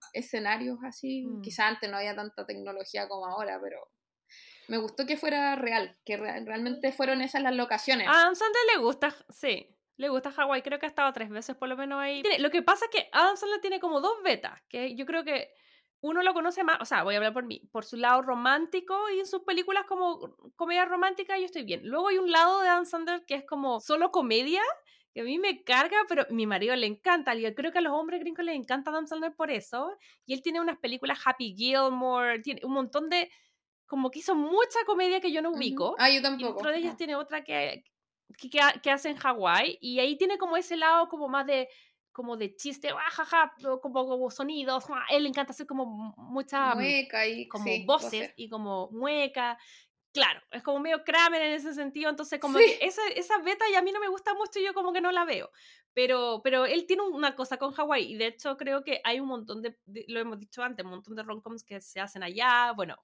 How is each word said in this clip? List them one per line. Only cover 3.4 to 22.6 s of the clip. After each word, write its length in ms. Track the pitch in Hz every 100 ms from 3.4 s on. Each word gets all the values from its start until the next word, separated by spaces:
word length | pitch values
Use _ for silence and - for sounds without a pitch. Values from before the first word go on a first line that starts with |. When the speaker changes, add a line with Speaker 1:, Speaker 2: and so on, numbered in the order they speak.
| 202 185
Speaker 1:
pero 140 | 196 170 - _ _ _ _ - - - -
me 100 | 226
gustó 280 | 220 - 262
que 100 | 302
fuera 380 | 311 294 285
real, 420 | 277 240 226 185 _
que 120 | - 208
re-, 280 | 214 -
realmente 460 | 220 220 240 247 269
fueron 280 | 262 262 262
esas 220 | 262 277
las 120 | 269
locaciones. 540 | 254 240 220 - 254 190
Speaker 2:
A 140 | 320
Adam 120 | 339
Sandler 280 | 359 440 466 466
le 80 | 403
gusta, 320 | 233 277 285 285 -
sí, 400 | - 277 185 - _ _ -
le 100 | 285
gusta 240 | 262 277
Hawái, 300 | 277 277 269
creo 180 | 269 285
que 60 | 311
ha 20 |
estado 240 | 294 277
tres 160 | 247 214
veces 240 | 208 226
por 140 | 262 254
lo 80 | 254
menos 240 | 277 277
ahí. 220 | 277 285
Tiene, 180 | 415 370
lo 100 | 285
que 120 | 339
pasa 240 | 339 381 453
es 40 |
que 180 | 440 -
Adam 240 | - 370 403
Sandler 240 | 403 415
tiene 180 | 392 381
como 220 | 359 285
dos 200 | 359 453
vetas, 360 | 370 233 - - _
que 280 | 247 262 240
yo 100 | 269
creo 160 | 330
que 280 | 294 269 - _ _ _ _ _
uno 240 | 294 339
lo 100 | 370
conoce 300 | 349 330 349
más, 140 | 330 320
o 40 |
sea, 200 | 226 214
voy 100 | 180
a 40 | 208
hablar 140 | 214
por 100 | 240
mí, 160 | 240 - _
por 140 | 220
su 120 | 220 233
lado 240 | 240 254
romántico 760 | 262 240 247 285 330 370 370 381 415
y 100 | 381
en 60 | 381
sus 160 | 370
películas 420 | 392 359 370 392 392
como 480 | 381 359 330 - _ - -
comedia 280 | 339 349 359
romántica 520 | 359 381 381 381 392
yo 60 |
estoy 180 | 370 339
bien. 200 | 214 170
Luego 240 | 208 285 392
hay 100 | 381
un 140 | 359
lado 300 | 330 339 392